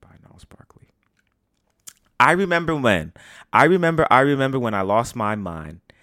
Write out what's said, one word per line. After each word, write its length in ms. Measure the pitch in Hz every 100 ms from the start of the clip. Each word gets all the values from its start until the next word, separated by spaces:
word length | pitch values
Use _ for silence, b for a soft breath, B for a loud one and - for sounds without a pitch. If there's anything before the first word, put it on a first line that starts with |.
by 80 | _ _
Gnarls 220 | _ -
Barkley. 460 | - - _ _ _ _ _ _ _ _ _ _ _ _ - - _ -
I 140 | 127
remember 420 | 175 190 170 165 151
when. 380 | 123 92 78 - B B B
I 100 | 110
remember, 420 | 147 185 165 160 -
I 80 | 127
remember 400 | 139 135 135 135
when 140 | 117
I 80 | 104
lost 340 | 95 107 120 120
my 200 | 107 107
mind. 440 | 92 80 78 85 _ b